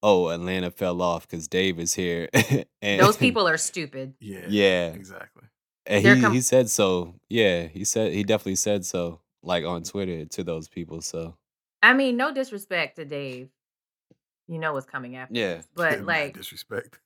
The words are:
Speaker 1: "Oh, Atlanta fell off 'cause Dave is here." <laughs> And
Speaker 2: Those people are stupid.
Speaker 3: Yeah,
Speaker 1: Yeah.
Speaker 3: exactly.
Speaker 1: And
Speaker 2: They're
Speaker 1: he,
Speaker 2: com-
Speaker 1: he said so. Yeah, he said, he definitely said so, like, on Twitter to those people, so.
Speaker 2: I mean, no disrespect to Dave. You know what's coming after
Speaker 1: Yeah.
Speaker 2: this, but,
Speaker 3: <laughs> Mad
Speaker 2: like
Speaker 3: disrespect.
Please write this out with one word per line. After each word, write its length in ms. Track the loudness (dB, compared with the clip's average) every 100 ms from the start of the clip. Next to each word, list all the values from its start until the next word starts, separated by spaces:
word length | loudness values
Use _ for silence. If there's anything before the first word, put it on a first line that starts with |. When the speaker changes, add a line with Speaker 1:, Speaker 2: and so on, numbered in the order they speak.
Speaker 1:
"Oh, 260 | 6 4 4
Atlanta 400 | -2 -4 -2 -4
fell 300 | -2 -4 0
off 260 | 0 -2 -6
'cause 200 | -12 -4
Dave 320 | 0 0 0
is 140 | -4
here." 340 | -2 -2 -4 0
<laughs> 320 | 2 2 0 -2 _
And 180 | -2 4
Speaker 2:
Those 160 | 4 6
people 320 | 2 2 2
are 100 | 2
stupid. 580 | -2 -6 -10 -10 -12 -14
Speaker 3:
Yeah, 260 | -14 -12 -2
Speaker 1:
Yeah. 380 | 4 6 4 0
Speaker 3:
exactly. 560 | -6 -16 -18 -18 _ -20 _ _ _ 0
Speaker 1:
And 180 | 4
Speaker 2:
They're 120 | 6 6
Speaker 1:
he, 60 |
Speaker 2:
com- 120 | 6
Speaker 1:
he 80 | 2
said 280 | 4 4 4
so. 440 | 2 2 2 -2 -12 _
Yeah, 380 | 2 4 2 -2
he 180 | -6 -4
said, 260 | 0 0
he 120 | -2
definitely 320 | 0 0 0 -4
said 300 | 0 -2 -2
so, 360 | -4 -4 -8 _ _
like, 200 | -2 -2
on 200 | -2 -6
Twitter 420 | -6 -6 -6 -6 -10
to 180 | -10
those 240 | -6 -6 -8
people, 340 | -12 -10 -10
so. 360 | -10 -10 -10 -14 _ _ _ _
Speaker 2:
I 100 | 6
mean, 240 | 6 2 0
no 160 | -2
disrespect 600 | -2 -6 -8 -6 -4 -4 -6
to 80 | -10
Dave. 440 | -8 -8 -12 -16 _ _ _ _ _ _ _ _ _ _
You 100 | -6
know 160 | -4
what's 140 | -4 -8
coming 280 | -12 -12 -14
after 200 | -8 -4
Speaker 1:
Yeah. 200 | -2 -4
Speaker 2:
this, 100 | -10 -4
but, 160 | -2
Speaker 3:
<laughs> 60 | -2
Mad 60 | -2
Speaker 2:
like 280 | -2 -2
Speaker 3:
disrespect. 680 | -8 -16 -16 -10 -10 -10 _